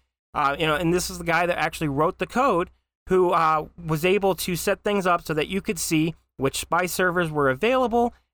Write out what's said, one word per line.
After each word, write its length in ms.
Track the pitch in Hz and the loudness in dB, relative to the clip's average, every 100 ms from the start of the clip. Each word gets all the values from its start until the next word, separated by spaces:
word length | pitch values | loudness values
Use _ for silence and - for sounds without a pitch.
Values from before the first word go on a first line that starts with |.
| _ _ _ | _ _ _
Uh, 240 | - 139 143 | -2 -2 0
you 80 | 160 | 0
know, 80 | |
and 180 | 175 165 | 0 2
this 180 | 180 175 | 0 -2
is 80 | 180 | -6
the 60 | |
guy 220 | 170 165 175 | -2 0 0
that 120 | - | 0
actually 300 | 160 - 156 | -4 -4 -4
wrote 300 | 139 165 - | 0 -2 -2
the 80 | 175 | -4
code 440 | 240 269 170 151 _ _ _ - | 0 2 2 -2 _ _ _ 0
who, 220 | 185 180 | 2 4
uh, 360 | 175 160 156 - - 165 | 4 2 2 -2 -12 -4
was 180 | 156 | 0
able 300 | 180 202 196 | 2 2 2
to 220 | 175 - 170 | 0 -2 -2
set 260 | 202 190 | -2 -2
things 240 | 208 202 180 | 0 0 2
up 180 | 170 | 0
so 100 | - | 0
that 140 | 151 151 | -2 -2
you 120 | 190 | -4
could 180 | 202 170 | -4 -6
see 360 | - 156 165 - _ - | 0 0 0 -4 _ -4
which 220 | 131 - | -4 -4
spy 280 | - 165 180 | -2 -2 -2
servers 440 | - 185 175 165 | 0 0 0 -2
were 200 | 151 135 | 0 0
available 640 | 131 226 262 240 240 233 - _ | 0 0 2 2 0 0 -4 _